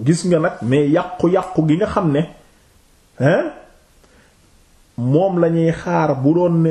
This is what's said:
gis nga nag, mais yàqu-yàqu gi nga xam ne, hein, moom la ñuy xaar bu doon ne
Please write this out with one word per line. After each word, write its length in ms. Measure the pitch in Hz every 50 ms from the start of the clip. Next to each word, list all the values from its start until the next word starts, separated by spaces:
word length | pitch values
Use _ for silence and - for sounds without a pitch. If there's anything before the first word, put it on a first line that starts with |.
| 110
gis 200 | 131 170 165 -
nga 140 | 185 175 156
nag, 120 | 156 160 - - 110
mais 260 | 113 131 147 147 143
yàqu-yàqu 800 | 151 170 175 - - - - 170 180 185 180 - - - 156 156
gi 80 | 147
nga 100 | 175 214
xam 240 | 202 - 208 196 160
ne, 100 | 139 143 170 - - - - _ _ _ _ _ _ _ _ _ _ _ _ _ _ -
hein, 320 | 127 143 180 240 349 320 - - - - - _ _ _ _ _ _ _ _ _ _ _ _ _ _ _ _ _ _ _ _ _ _ _ _
moom 420 | - 120 127 135 160 185 196 185 175
la 80 | 170 165
ñuy 220 | 165 165 165 165 165
xaar 420 | - - 180 175 170 160 151 143 131 131
bu 120 | 143 160
doon 280 | 175 180 175 170 165 165
ne 80 | 160